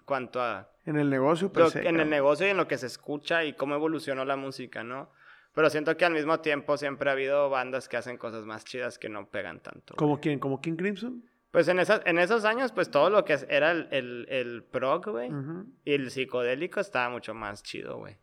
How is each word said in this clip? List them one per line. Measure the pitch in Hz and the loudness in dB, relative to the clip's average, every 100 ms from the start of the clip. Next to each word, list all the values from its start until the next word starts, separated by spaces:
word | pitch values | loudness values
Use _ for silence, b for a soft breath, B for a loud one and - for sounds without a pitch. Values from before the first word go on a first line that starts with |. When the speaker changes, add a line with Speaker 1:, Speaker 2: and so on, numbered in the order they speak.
| - | -4
Speaker 1:
cuanto | 135 123 127 | -4 -4 -4
a | 120 98 104 _ - | -4 -4 -10 _ -2
Speaker 2:
En | 151 | 0
el | 143 | 2
negocio, | 135 139 165 196 | 4 4 4 2
per | - | 6
Speaker 1:
lo | 160 | 6
Speaker 2:
se, | 147 | 6
Speaker 1:
en | 180 | 2
el | 165 | 2
Speaker 2:
cabrón. | 156 | 2
Speaker 1:
negocio | 147 139 147 196 | 4 4 4 4
y | |
en | 190 | 2
lo | 147 | 0
que | 131 | -2
se | 123 | -4
escucha | - - 147 - 170 | -10 -8 -8 0 0
y | 156 | 0
cómo | - 139 147 | -4 -2 0
evolucionó | 160 156 143 135 | 0 -2 -4 -4
la | 135 139 | -2 -2
música, | 135 135 127 - | -4 -8 -10 -10
¿no? | 113 131 156 b b b b | -10 -10 -12 b b b b
Pero | - 156 | 2 4
siento | 147 151 160 | 4 0 2
que | 175 | 2
al | |
mismo | 160 147 160 | 2 0 0
tiempo | 156 143 143 143 | 0 -2 0 -2
siempre | 143 139 143 | -2 -2 0
ha | |
habido | 135 135 143 139 | 0 2 2 2
bandas | 135 127 127 - | 0 -2 -4 -4
que | 120 | -6
hacen | 117 123 | -6 -8
cosas | 117 110 107 | -8 -8 -10
más | 110 | -12
chidas | - 127 120 120 | -10 -8 -8 -8
que | 110 | -10
no | 107 - | -10 -8
pegan | 104 95 80 | -8 -8 -12
tanto, | - - - - | -16 -18 -14 0
Speaker 2:
¿Como | 151 | 2
Speaker 1:
güey. | 147 | 2
Speaker 2:
quién? | 156 139 | 0 -2
¿Como | 135 135 | -2 -4
King | 165 165 | -4 -2
Crimson? | 190 196 240 247 - _ _ | -4 -4 -8 -10 -14 _ _
Speaker 1:
Pues | - 160 | 2 4
en | 180 | 4
esas, | 170 208 180 | 4 4 4
en | 170 | 2
esos | 180 233 214 | 4 4 2
años, | 233 262 | 0 -2
pues | 185 156 | 0 0
todo | 143 165 | 4 6
lo | 208 - | 4 4
que | |
es, | 139 131 | 0 2
era | 147 151 | 2 4
el, | 170 135 | 2 0
el, | 139 123 120 - | -4 -4 -10 -4
el | 131 120 117 | -4 -4 -8
prog, | - 131 127 165 190 | -8 -2 0 0 -2
güey, | 226 233 | -6 -6
Speaker 2:
Ujú. | 147 135 170 226 - | -6 -6 -10 -12 -10
Speaker 1:
y | - | 0
el | 143 127 | 0 0
psicodélico | 131 127 123 120 131 180 208 | -4 -4 -2 0 -2 -4 -4
estaba | 190 127 123 | -2 -2 -2
mucho | 123 110 | -4 -8
más | 110 107 104 | -8 -8 -10
chido, | - - - 120 | -12 -12 -10 -10
güey. | 101 - | -12 -18